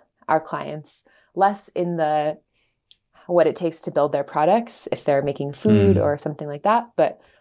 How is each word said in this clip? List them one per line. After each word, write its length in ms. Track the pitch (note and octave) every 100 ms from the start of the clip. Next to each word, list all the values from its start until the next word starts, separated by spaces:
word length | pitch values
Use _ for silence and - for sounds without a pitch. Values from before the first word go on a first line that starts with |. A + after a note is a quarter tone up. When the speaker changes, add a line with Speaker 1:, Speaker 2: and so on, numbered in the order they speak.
| _ _ -
Speaker 1:
our 120 | D#3
clients, 640 | - D3 C#3+ D3+ D3 - _ _ _
less 360 | - G3 G#3 -
in 280 | - F3 E3+
the, 400 | D#3 D3+ D3+ D#3 _ _ _ _ - - _ _ -
what 200 | F3 D#3+
it 80 |
takes 260 | - E3+ -
to 100 | -
build 200 | D3+ D3
their 120 | C#3+
products, 640 | C#3 D3+ D#3+ A3 A#3 - -
if 120 | -
they're 180 | - C#3
making 320 | C#3+ C#3 C#3+
food 440 | C#3+ G#3+ - - G2
Speaker 2:
Mm. 60 |
Speaker 1:
or 140 | D3 D3
something 300 | D3+ D3 D3
like 160 | D3
that, 280 | G3 A#3 A#3
but 240 | - D3+ - _ _